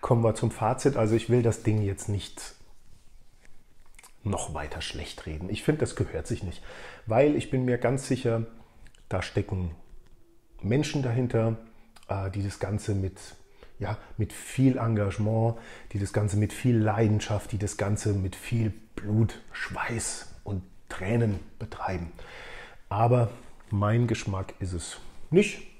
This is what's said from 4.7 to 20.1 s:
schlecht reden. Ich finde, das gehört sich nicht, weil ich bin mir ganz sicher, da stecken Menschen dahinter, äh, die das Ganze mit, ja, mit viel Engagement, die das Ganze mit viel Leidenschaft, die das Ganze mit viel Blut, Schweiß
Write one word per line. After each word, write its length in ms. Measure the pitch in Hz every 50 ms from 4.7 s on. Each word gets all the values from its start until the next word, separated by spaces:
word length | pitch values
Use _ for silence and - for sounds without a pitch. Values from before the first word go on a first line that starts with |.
| - 78 78
schlecht 420 | - - - - - - - -
reden. 240 | - 78 78 82 92
Ich 140 | 104 104 -
finde, 180 | - 151 151
das 160 | - 107 -
gehört 300 | - 101 - - - -
sich 160 | - 117 104 -
nicht, 200 | 90 82 - - - - - - - - - -
weil 280 | - 107 117 139 151 147
ich 160 | 143 - -
bin 140 | - 131 127
mir 140 | 123 123 120
ganz 280 | - 120 127 131 135
sicher, 380 | - 139 123 - 120 117 113 113 113 - - - - - - - - - - - -
da 140 | - 92 90
stecken 480 | - - - 98 - - 92 90 87 82 - - - - - - - - - - _ - - _ _ _ -
Menschen 420 | - 98 113 139 151 151 - 151 135
dahinter, 540 | 127 113 123 127 123 - 117 110 113 113 113 - - - - - - - - - -
äh, 220 | 98 98 95 95
die 120 | 95 98 98
das 160 | 98 95 -
Ganze 360 | - 95 101 104 - - 104
mit, 240 | 98 95 92 92 - - - - - - _ - - - - - -
ja, 180 | 101 98 107 - - - - -
mit 160 | 107 95 -
viel 420 | - - - - - 131 135 127
Engagement, 800 | 127 113 113 113 107 104 98 90 - 107 107 110 110 113 117 117 - - - - - - - -
die 60 | 101
das 140 | 98 98 -
Ganze 240 | 110 104 104 90
mit 160 | 101 107 104 -
viel 240 | - - 127 120
Leidenschaft, 760 | 113 110 110 101 104 117 107 107 107 - - 107 101 - - -
die 60 | 98
das 200 | 104 101 - -
Ganze 340 | - 98 104 107 - 110 101
mit 240 | 101 92 95 92
viel 380 | - - - - 117 113 107 - - - - -
Blut, 440 | - - 101 107 110 113 104 - - - - -
Schweiß 840 | - - - 92 - - - 120 117 - -